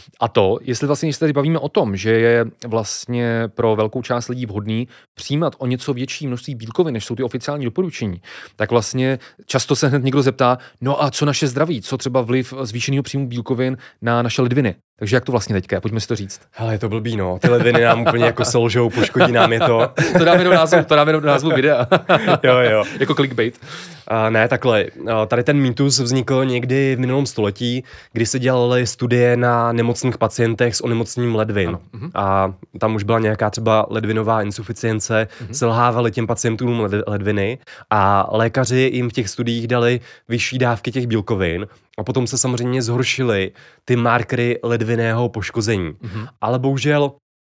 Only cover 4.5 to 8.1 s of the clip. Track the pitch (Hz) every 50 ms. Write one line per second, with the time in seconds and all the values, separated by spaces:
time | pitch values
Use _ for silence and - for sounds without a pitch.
4.5 | 95 104 101 110 110 113 127 - - - _ _ _ - - - 143 151 170 143
5.5 | - - 131 123 127 123 - - 135 120 131 127 - - 156 135 123 123 - -
6.5 | 135 113 113 110 - - 175 160 123 110 - - 120 110 131 117 - 127 - -
7.5 | 143 151 135 117 - 180 190 170 - - 120 101